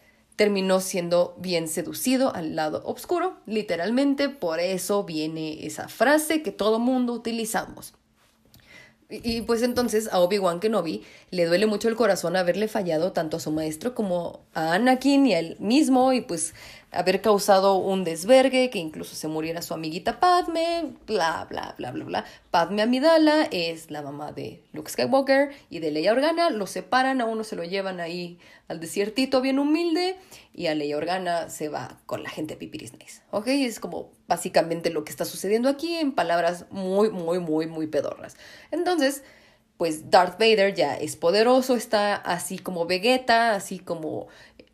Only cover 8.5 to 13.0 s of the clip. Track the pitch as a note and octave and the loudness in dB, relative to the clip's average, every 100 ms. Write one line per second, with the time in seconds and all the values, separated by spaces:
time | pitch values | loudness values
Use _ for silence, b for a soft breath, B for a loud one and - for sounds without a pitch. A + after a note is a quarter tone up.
8.5 | - B B B B _ G#3+ A#3 A#3 A3 | -20 B B B B _ -10 -6 -4 0
9.5 | A#3 B3 B3 A#3+ G#3+ A3 F#3 F3+ G3+ F#3 | 2 2 2 0 0 0 4 4 4 2
10.5 | E3+ A3 G#3+ E3 G#3 B B B F3+ E3+ | 0 0 0 -2 -6 B B B 0 2
11.5 | F3+ G#3+ G#3 A3+ A3+ A3 F3+ E3+ F#3 F3 | 4 2 2 0 2 2 2 0 0 2
12.5 | F3+ G#3+ A3 F3 D#3 | 0 0 -2 -2 0